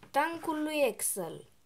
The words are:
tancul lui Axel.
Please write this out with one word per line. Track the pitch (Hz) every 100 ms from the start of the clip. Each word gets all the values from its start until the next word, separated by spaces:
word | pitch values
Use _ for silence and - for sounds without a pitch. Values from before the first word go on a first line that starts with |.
| -
tancul | 277 320 339 330 302
lui | 302 302
Axel. | 262 - - 208 165 147 - _